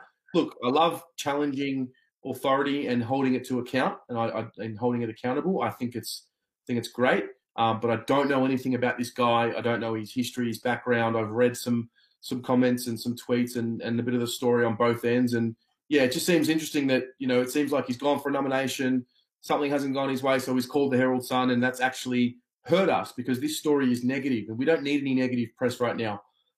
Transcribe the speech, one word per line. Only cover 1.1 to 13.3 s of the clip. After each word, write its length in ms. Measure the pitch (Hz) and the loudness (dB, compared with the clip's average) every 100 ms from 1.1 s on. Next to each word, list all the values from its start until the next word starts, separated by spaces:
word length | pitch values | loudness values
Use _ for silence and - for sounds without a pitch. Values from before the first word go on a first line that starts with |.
| - | -8
challenging 720 | 147 143 147 135 139 135 127 - _ _ 135 | -4 -2 -2 -2 -4 -4 -6 -10 _ _ -10
authority 640 | 123 139 135 143 143 135 | -4 0 2 2 -2 -2
and 160 | 120 | -2
holding 320 | 117 135 131 127 | 0 0 2 0
it 100 | 123 | -2
to 120 | 123 | -4
account, 380 | 123 131 143 - - | -2 -2 -2 -4 -6
and 80 | 120 | -4
I, 80 | 113 | -2
I, 180 | 110 117 - | -4 -6 -8
and 200 | 110 104 | -10 -4
holding 240 | 123 120 | -2 0
it 80 | 117 | -4
accountable. 520 | 110 123 135 156 190 | -4 -4 -2 -2 -2
I 80 | 117 | -2
think 240 | 110 120 120 | -4 -6 -6
it's, 320 | - - - _ _ _ | -10 -12 -16 _ _ _
I 0 | - | -6
think 120 | 120 | -4
it's 100 | 113 | -4
great. 360 | - 123 185 - - _ - | 0 2 2 -2 -10 _ 0
Um, 220 | 113 110 | 0 2
but 100 | 117 | 0
I 80 | 110 - | 0 2
don't 220 | 139 139 | 2 4
know 140 | 139 131 | 2 2
anything 300 | 131 131 123 | 0 0 0
about 220 | 123 123 | 0 -2
this 140 | 123 | -4
guy. 420 | - 120 117 117 107 | 0 2 4 2 0
I 40 | |
don't 180 | 120 113 | -2 -2
know 140 | 113 | -2
his 200 | 110 107 | -4 -6
history, 340 | - 120 - 117 | -4 -4 -2 -4
his 120 | 107 | -2
background. 560 | 123 120 - 117 113 113 | -2 -2 0 2 2 0
I've 120 | 107 | 0
read 240 | 110 123 123 | 2 2 2
some, 340 | - 120 113 _ _ _ | -2 -2 -4 _ _ _
some 220 | - 127 | -8 -6
comments 460 | 120 127 127 123 123 | 0 2 4 2 -2
and 120 | 110 | -6
some 160 | 123 117 | -4 -6
tweets 400 | - | -2